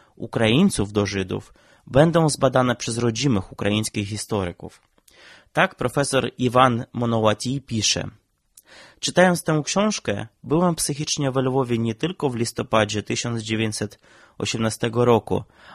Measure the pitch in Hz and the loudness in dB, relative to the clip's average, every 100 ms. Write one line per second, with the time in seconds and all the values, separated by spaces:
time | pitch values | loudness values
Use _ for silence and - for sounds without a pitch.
0 | _ - - - 110 123 196 - 101 104 | _ -14 -6 0 2 4 4 2 -2 0
1 | 98 101 95 101 - _ _ _ - 123 | 0 -2 -4 -6 -10 _ _ _ -2 4
2 | 165 170 160 - 135 127 127 117 - 117 | 4 4 2 2 2 2 2 0 -4 -2
3 | 120 113 139 101 - - 104 107 110 - | -2 0 0 0 -2 -6 -2 -2 -2 -6
4 | 98 104 - 107 90 85 87 - _ _ | -6 -8 -4 -4 -4 -8 -16 -20 _ _
5 | _ _ - - _ - 185 - 165 - | _ _ -20 -20 _ -2 -2 0 -4 -2
6 | 139 135 120 - 123 123 131 117 127 110 | 0 0 0 -2 0 4 4 2 -4 -4
7 | 120 113 110 107 123 135 - 113 - - | 0 2 2 2 -2 -6 -4 -2 0 -2
8 | 101 - _ _ _ _ _ - - - | -6 -12 _ _ _ _ _ -20 -20 -10
9 | - 156 185 175 - 156 139 190 214 202 | -2 4 4 2 0 -2 0 0 0 -2
10 | - 101 110 _ - 156 180 165 - 143 | -4 -6 -6 _ -2 2 2 0 -4 -4
11 | 151 - 139 131 131 131 123 117 117 110 | -4 -2 0 0 2 0 0 0 0 -2
12 | 160 185 147 120 113 - 113 113 104 107 | -4 -2 -4 -2 -4 -4 0 2 2 -2
13 | - 113 120 113 110 110 110 107 104 - | -4 -4 -4 -6 -4 -2 -2 -4 -8 -10
14 | _ - _ - 113 117 113 - 120 117 | _ -20 _ -8 -6 -2 -2 -2 -4 0
15 | 120 113 - 98 101 _ - | 4 4 2 -4 -6 _ -20